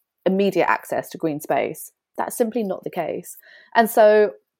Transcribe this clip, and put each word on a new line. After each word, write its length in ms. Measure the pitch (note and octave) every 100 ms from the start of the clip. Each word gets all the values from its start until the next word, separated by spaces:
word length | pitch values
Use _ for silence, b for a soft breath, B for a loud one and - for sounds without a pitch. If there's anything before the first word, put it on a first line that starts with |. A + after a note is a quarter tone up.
| _ _
immediate 460 | - F#3+ G3 F#3 -
access 380 | - - A#2+ -
to 80 | -
green 220 | E3 D3+
space. 500 | - C#3 A2 - - _ _ -
That's 200 | - -
simply 260 | A#3 A#3+
not 220 | G3+ -
the 60 | -
case. 460 | F3 D#3 - - - B B B
And 160 | - A3
so, 440 | - G#3+ G#3+ G#3 - _